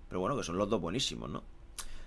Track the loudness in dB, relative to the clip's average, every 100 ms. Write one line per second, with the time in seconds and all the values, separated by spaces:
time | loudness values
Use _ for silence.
0 | -4 2 2 2 2 2 4 4 2 2
1 | 2 0 -4 -4 -6 -14 -12 -6 -4 -4